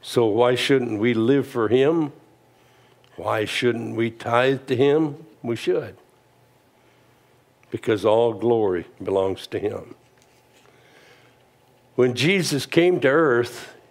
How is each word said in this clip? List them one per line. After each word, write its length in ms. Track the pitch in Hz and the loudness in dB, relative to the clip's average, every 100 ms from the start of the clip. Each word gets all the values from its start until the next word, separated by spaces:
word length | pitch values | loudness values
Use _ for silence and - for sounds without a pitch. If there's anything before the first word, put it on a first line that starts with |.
So 240 | - - 113 | -2 0 0
why 300 | 104 123 123 | 2 2 2
shouldn't 440 | - 135 120 107 | 2 0 0 -2
we 140 | 113 | 0
live 340 | 113 113 139 135 | 2 2 2 0
for 200 | 120 110 | -4 0
him? 460 | 127 139 165 147 - _ _ _ _ _ _ _ _ _ - | 2 2 2 -2 -8 _ _ _ _ _ _ _ _ _ -10
Why 280 | 95 107 104 | -4 -4 -4
shouldn't 500 | - 123 117 113 113 | -2 0 -2 -6 -4
we 160 | 117 | -4
tithe 540 | 113 117 120 127 135 - | -4 -2 0 2 0 -4
to 80 | 123 | 0
him? 500 | 143 147 156 143 - _ | 2 2 0 -4 -18 _
We 140 | 117 117 | -8 -4
should. 420 | - 180 95 - _ _ _ _ _ _ _ _ _ _ _ _ _ _ _ _ _ | -2 -4 -4 -16 _ _ _ _ _ _ _ _ _ _ _ _ _ _ _ _ _
Because 360 | 107 - 107 104 | -8 -2 0 2
all 280 | 110 120 | 2 2
glory 520 | 101 113 117 104 90 - - | 0 0 2 2 -2 -6 -12
belongs 420 | 98 98 95 92 - | -4 -2 -2 -4 -8
to 120 | 104 | -6
him. 360 | 101 98 85 - _ _ _ _ _ _ _ _ _ _ - - _ _ _ _ _ _ _ - | -6 -8 -14 -20 _ _ _ _ _ _ _ _ _ _ -20 -20 _ _ _ _ _ _ _ 0
When 180 | 127 | 0
Jesus 520 | 120 139 196 147 143 - | 2 0 0 0 -4 0
came 340 | 165 175 175 | 2 2 2
to 60 | 131 | 2
earth 680 | 147 156 120 120 - - - _ | 4 4 2 0 -6 -18 -20 _